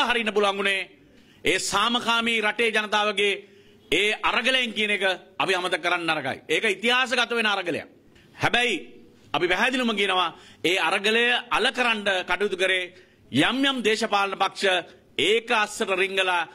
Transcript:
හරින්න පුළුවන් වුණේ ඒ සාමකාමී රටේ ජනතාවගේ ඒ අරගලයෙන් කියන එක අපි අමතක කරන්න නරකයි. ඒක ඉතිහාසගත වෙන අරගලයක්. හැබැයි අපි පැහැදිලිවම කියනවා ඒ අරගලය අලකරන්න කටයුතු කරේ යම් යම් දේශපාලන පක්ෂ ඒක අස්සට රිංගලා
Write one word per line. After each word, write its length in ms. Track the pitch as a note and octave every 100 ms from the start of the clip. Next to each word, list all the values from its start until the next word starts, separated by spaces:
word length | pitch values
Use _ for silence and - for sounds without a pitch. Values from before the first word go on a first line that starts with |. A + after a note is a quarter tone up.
| C4
හරින්න 280 | A#3 A3
පුළුවන් 240 | G3+ G3+ G3
වුණේ 240 | G3 F#3+ F3+ - - - - -
ඒ 140 | - F3+
සාමකාමී 840 | - G3 A3 A#3+ A3 A#3 A3+ A3+
රටේ 280 | G#3 G#3 A#3
ජනතාවගේ 600 | A3 G#3+ G#3+ G#3 G3 G3+ F#3+ - - - - -
ඒ 180 | E3 G#3 G#3+
අරගලයෙන් 500 | D#3+ G#3 A#3+ C4 B3
කියන 180 | G3 G#3+
එක 120 | G3+ F#3+ F3+ - -
අපි 180 | D3+ F#3
අමතක 260 | F3+ F3
කරන්න 240 | F3 F3 E3
නරකයි. 320 | D#3 C3 A2+ -
ඒක 180 | D#3+ G#3+
ඉතිහාසගත 680 | F#3+ A3+ B3 B3+ B3 A#3
වෙන 140 | A#3 A3
අරගලයක්. 420 | G3 F3 C3+ F2 - - - - -
හැබැයි 380 | D#3 A#3 A#3+ F3+ - - - - -
අපි 120 | D3 E3+
පැහැදිලිවම 440 | F#3 A#3+ B3+ A#3+ G#3
කියනවා 340 | G3 F#3 E3+ - - -
ඒ 160 | D3+ F#3
අරගලය 460 | D#3+ G3+ G3+ A3+ A#3+ A#3+ -
අලකරන්න 500 | D#3 A#3 A#3+ B3 A3 G3+ F#3+
කටයුතු 340 | F3 F3+ G#3 F#3
කරේ 360 | F#3 F#3 F3+ - - _ -
යම් 260 | A#2 D#3+ B3 C#4
යම් 120 | C4
දේශපාලන 520 | G#3 G#3+ A3 G3+ G3
පක්ෂ 320 | F#3+ F#3+ - G3 F3+ D#3+ - _ -
ඒක 360 | D#3 A3+ A#3
අස්සට 380 | A#3 G#3 - G#3+
රිංගලා 500 | F#3 F#3+ G3 F#3 F3 D#3+